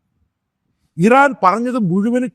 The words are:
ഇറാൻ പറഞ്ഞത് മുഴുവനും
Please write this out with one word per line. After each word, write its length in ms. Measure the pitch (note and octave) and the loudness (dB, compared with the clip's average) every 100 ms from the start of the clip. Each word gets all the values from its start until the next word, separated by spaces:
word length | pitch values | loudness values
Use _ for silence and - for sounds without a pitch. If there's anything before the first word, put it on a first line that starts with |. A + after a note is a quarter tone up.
| _ _ _ _ _ _ _ _ _ - | _ _ _ _ _ _ _ _ _ -2
ഇറാൻ 380 | G3+ C4 C#4 A#3 | 2 4 2 2
പറഞ്ഞത് 340 | F#3 G#3 B3 B3 | 0 0 -2 -4
മുഴുവനും 540 | F#3 F#3+ A3+ A#3+ B3 | -2 -2 -2 -2 -4